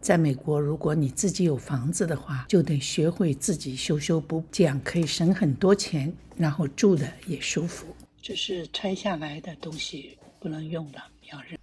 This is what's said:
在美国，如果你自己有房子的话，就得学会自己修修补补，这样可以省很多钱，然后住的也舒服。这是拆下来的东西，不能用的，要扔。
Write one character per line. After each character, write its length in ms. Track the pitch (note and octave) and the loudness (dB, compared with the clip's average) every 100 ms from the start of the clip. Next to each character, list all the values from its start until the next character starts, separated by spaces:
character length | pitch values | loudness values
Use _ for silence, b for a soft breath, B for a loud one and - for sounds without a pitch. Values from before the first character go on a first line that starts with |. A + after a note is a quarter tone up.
在 160 | - F3 | 4 4
美 160 | D#3 | 4
国， 280 | C3+ - D3+ | 2 0 0
如 160 | D3 D#3 | 0 0
果 180 | D#3 | 0
你 140 | D#3+ C#3 | 2 0
自 200 | - G3+ | 0 -2
己 140 | E3+ | 2
有 140 | F3 C3+ | 2 2
房 340 | - C#3 B2+ | -2 -2 -2
子 160 | E3+ F3 | -2 -2
的 100 | D3+ | -2
话， 300 | - C3+ - | -4 -8 2
就 140 | F#3+ | 4
得 160 | D#3+ D3 | 4 0
学 320 | - - D#3+ | 0 0 0
会 240 | E3+ F3 | 2 0
自 220 | C#3 - D3+ | 0 -2 -2
己 180 | C#3 | -4
修 240 | C3 - D3+ | -8 -2 -2
修 220 | - E3 | 2 -2
补 200 | D3+ D#3+ | 0 -6
补， 60 | E3 | -6
这 100 | - | 2
样 180 | F3 C#3 | 4 4
可 160 | - E3+ | -2 0
以 40 | |
省 300 | D#3 - E3 | 0 2 4
很 180 | F#3 D#3+ | 4 4
多 220 | C3 F#3 | 4 6
钱， 400 | G3 - D#3 C#3 F3+ - - | 4 4 -2 -2 -6 -14 0
然 160 | D#3+ | 0
后 160 | C#3+ D3+ | 2 -4
住 260 | - G#3 | 4 4
的 180 | F3 B2+ - - | 6 2 -8 -8
也 140 | D#3 | -6
舒 260 | - - E3+ | -4 -2 -4
服。 220 | - - - - _ | -8 -14 -18 -20 _
这 100 | - G3 | -10 -8
是 280 | - F3+ D#3+ | -4 -6 -6
拆 260 | - G3 | -6 -4
下 220 | F#3+ G#3 F3 | -2 -2 -4
来 240 | D3+ D3 | -6 -10
的 160 | E3+ D#3 | -12 -12
东 160 | E3 | -12
西， 440 | D3+ - D3+ - - - _ | -8 -8 -10 -14 -20 -20 _
不 100 | F#3 | -8
能 160 | D#3 | -6
用 260 | D#3 E3 D#3 | -6 -6 -6
的， 100 | C3 - _ - | -12 -20 _ -20
要 100 | C#3+ | -18
扔。 160 | - D#3+ | -16 -18